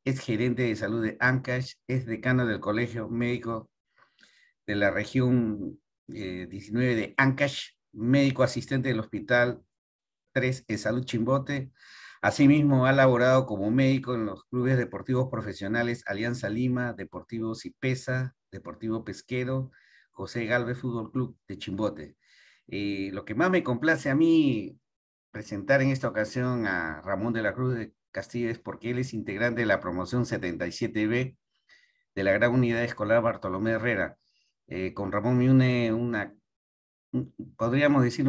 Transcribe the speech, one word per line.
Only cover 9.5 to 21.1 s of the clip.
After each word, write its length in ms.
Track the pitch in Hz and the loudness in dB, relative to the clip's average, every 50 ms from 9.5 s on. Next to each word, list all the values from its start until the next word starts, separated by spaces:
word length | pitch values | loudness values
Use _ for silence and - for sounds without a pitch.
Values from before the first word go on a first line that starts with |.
| 117 - - _ _ _ _ _ _ _ _ _ _ _ _ _ _ | 0 -4 -10 _ _ _ _ _ _ _ _ _ _ _ _ _ _
tres 300 | 135 127 131 131 131 - - | 0 0 0 -2 -4 -4 -6
en 100 | 110 104 | -6 -4
Salud 280 | - 110 113 127 127 | -2 -2 -2 -2 -4
Chimbote. 640 | - - 113 113 123 131 135 135 - 143 139 131 - - _ - - - - - - - - | -4 -4 -2 0 0 0 0 0 -4 -6 -6 -6 -8 -14 _ -20 -20 -20 -20 -20 -20 -10 -2
Asimismo, 640 | - 104 - - 143 139 147 151 147 143 139 131 127 | 0 0 4 6 6 8 8 8 6 6 6 6 6
ha 80 | 131 135 | 6 6
laborado 540 | 135 135 131 143 - 127 127 131 131 131 | 8 8 6 6 6 6 6 6 4 4
como 240 | 127 107 98 98 107 | 2 -2 -2 0 2
médico 440 | 117 131 135 135 135 131 131 143 127 | 4 4 4 4 4 2 0 -2 -2
en 120 | 117 110 | -2 -2
los 180 | 104 95 - - | -4 -6 -10 -10
clubes 320 | _ - 123 123 131 135 | _ -4 0 2 2 2
deportivos 540 | 127 120 - - 95 - - 127 127 127 131 | 2 2 -2 -6 -8 -4 0 0 0 0 0
profesionales 720 | 120 110 107 110 98 - 98 98 110 120 117 120 120 120 - | -2 -6 -6 -6 -8 -8 -4 -2 -2 0 0 0 -2 -4 -6
Alianza 460 | - 101 98 113 120 120 127 117 101 | -6 -6 -4 -2 -4 -4 -4 -4 -4
Lima, 420 | 107 117 127 127 123 123 123 120 104 | -2 -2 0 0 0 -2 -2 -4 -6
Deportivo 640 | 92 92 78 - 90 90 - - - 110 110 113 | -8 -12 -12 -12 -14 -12 -10 -8 -6 -6 -6 -6
Cipesa, 840 | - - - - _ - 135 131 127 - - 127 127 127 127 - _ _ _ - | -8 -10 -14 -10 _ -2 -2 -2 -2 -4 -4 -4 -4 -4 -6 -10 _ _ _ -16
Deportivo 520 | 95 - - 85 - 113 113 110 110 - | -14 -12 -14 -12 -8 -6 -6 -6 -4 -6
Pesquero, 680 | - - - - - 127 127 127 127 135 131 131 131 - _ _ _ _ _ _ _ _ | -8 -12 -12 -10 -6 -6 -4 -2 -2 -4 -4 -4 -6 -12 _ _ _ _ _ _ _ _
José 300 | - 123 117 - 120 113 | -12 -12 -8 -6 -6 -2
Galvez 320 | 107 120 120 120 120 127 127 | 0 0 0 0 -2 -6 -6
Fútbol 320 | - 127 117 117 110 110 | -6 -6 -6 -6 -8 -4